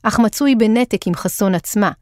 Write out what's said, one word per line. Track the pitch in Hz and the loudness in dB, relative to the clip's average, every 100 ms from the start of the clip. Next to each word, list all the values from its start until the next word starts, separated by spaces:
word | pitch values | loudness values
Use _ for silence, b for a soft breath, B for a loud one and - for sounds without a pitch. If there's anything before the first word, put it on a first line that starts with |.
אך | 226 208 | -2 0
מצוי | 220 - 277 | 0 2 0
בנתק | 247 220 226 247 196 - | 2 2 2 0 -2 -4
עם | |
חסון | 175 185 - 196 | -4 -4 -2 -2
עצמה. | 180 - 208 196 - | -2 -2 -2 -2 -4